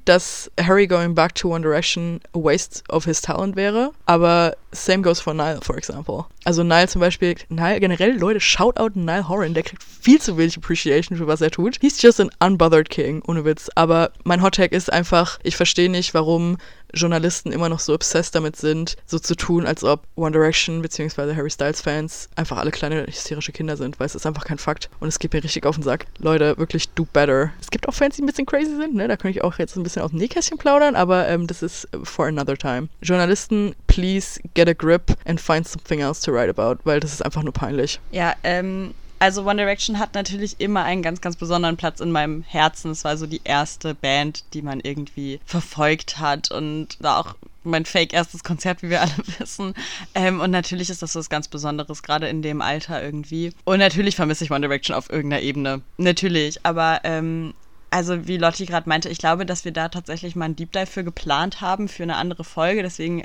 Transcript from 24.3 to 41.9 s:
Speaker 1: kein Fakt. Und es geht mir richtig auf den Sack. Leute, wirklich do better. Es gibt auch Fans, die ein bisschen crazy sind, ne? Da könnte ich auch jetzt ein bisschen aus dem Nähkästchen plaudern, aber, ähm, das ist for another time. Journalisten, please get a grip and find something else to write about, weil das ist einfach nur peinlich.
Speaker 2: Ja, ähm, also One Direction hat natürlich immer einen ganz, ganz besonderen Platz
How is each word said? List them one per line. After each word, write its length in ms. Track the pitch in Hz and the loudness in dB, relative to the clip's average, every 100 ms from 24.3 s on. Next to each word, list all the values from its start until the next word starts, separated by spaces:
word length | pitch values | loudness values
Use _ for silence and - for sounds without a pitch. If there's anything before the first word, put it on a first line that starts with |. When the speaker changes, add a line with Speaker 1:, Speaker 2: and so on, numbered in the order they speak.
| 151 | -4
Speaker 1:
kein 140 | - 147 | -6 -6
Fakt. 320 | - 151 - - | -4 -6 -8 -8
Und 80 | 156 | -6
es 100 | - | -4
geht 140 | 165 | -2
mir 100 | 160 | -2
richtig 220 | 147 - | -2 -2
auf 120 | 143 156 | -2 -2
den 80 | |
Sack. 220 | 139 127 - - | -2 -2 -6 -4
Leute, 380 | 160 160 151 147 | 0 4 4 2
wirklich 320 | 160 160 - | -2 -4 -4
do 160 | - 160 | -4 0
better. 400 | 147 143 131 156 - | 2 4 4 2 -4
Es 100 | - | -6
gibt 180 | 220 - | 0 0
auch 60 | |
Fans, 220 | - 285 285 | 2 0 0
die 60 | |
ein 40 | 285 | -2
bisschen 200 | - 277 | -2 0
crazy 300 | 285 311 294 | 0 0 -2
sind, 180 | 311 | -2
ne? 140 | 226 226 | -2 -2
Da 80 | 208 | -2
könnte 220 | 190 190 | -2 -4
ich 60 | |
auch 140 | 180 - | -6 -4
jetzt 180 | 165 185 | -6 -4
ein 60 | |
bisschen 200 | 175 175 | -6 -4
aus 80 | 156 | -4
dem 80 | 160 | -2
Nähkästchen 400 | 226 - - 320 | -2 -2 -4 0
plaudern, 360 | 294 285 294 | 4 6 6
aber, 340 | 254 180 185 175 | 4 4 4 2
ähm, 180 | 170 170 | 0 -2
das 160 | 170 | -6
ist 260 | 160 - - - | -8 -8 -10 -10
for 240 | - - 135 | -8 -2 -2
another 300 | 151 139 139 | -2 -2 -2
time. 320 | 143 123 156 - | -2 -4 -6 -6
Journalisten, 760 | 165 180 175 196 - 214 202 - - | 0 2 4 2 0 0 -2 0 2
please 520 | - 180 196 - - 165 | 4 2 -2 -4 -10 -2
get 140 | - 170 | 4 4
a 60 | |
grip 420 | 160 156 175 - - | 4 4 4 4 0
and 160 | - 170 | 0 -2
find 260 | - 160 165 | 2 0 0
something 340 | - - 156 | -6 -4 -2
else 220 | 143 156 | 0 -2
to 100 | - | 0
write 180 | 123 107 | 2 2
about, 300 | 98 113 123 | 2 0 0
weil 160 | 156 147 | 0 0
das 140 | 151 | 0
ist 100 | 147 | -4
einfach 180 | 156 156 | -4 -4
nur 120 | 151 | -4
peinlich. 460 | - 135 143 151 - - | -4 -2 -2 -2 -4 -8
Speaker 2:
Ja, 240 | 185 170 - | -2 -2 -2
ähm, 480 | 175 180 190 190 190 - - - | -2 -2 -2 -6 -8 -12 -10 2
also 260 | 190 196 | 2 2
One 100 | 196 | 0
Direction 460 | 208 202 202 - 208 | 0 0 0 -2 -2
hat 140 | 208 | -2
natürlich 420 | 202 196 202 202 - | -4 -4 -4 -6 -4
immer 240 | 196 202 | -2 0
einen 200 | 165 185 | 0 0
ganz, 180 | 165 180 | -2 -4
ganz 160 | 180 170 | -6 -6
besonderen 400 | 170 175 170 165 | -2 0 0 0
Platz 240 | 165 | -4